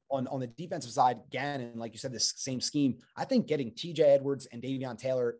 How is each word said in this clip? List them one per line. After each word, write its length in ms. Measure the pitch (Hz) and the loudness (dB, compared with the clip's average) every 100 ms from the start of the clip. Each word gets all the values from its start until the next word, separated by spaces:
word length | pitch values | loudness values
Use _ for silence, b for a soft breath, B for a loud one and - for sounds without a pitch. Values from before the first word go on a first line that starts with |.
| - | -6
On, 140 | 135 131 | -4 -2
on 120 | 135 | -4
the 80 | 123 | -6
defensive 440 | - 170 170 123 | -8 -8 -8 -2
side, 280 | 120 127 113 - | 4 4 2 -4
again, 340 | 127 143 139 | -4 -4 -4
and 180 | 120 117 | -6 -8
like 140 | 117 | -10
you 60 | 107 | -8
said, 120 | 131 | -8
this 220 | 110 - - | -2 -2 -2
same 220 | 135 123 | -6 -4
scheme, 360 | - 147 135 110 B - | -2 2 2 0 B -8
I 100 | 170 | 0
think 200 | 254 147 | 2 2
getting 260 | 151 117 - | 0 -2 -8
T 180 | 170 | -2
J 100 | 156 | 4
Edwards 440 | 147 139 139 139 - | 8 6 4 -2 -6
and 120 | 120 | -8
Davion 360 | 127 131 127 113 | -6 -4 -4 -4
Taylor 380 | 131 127 120 | -2 0 0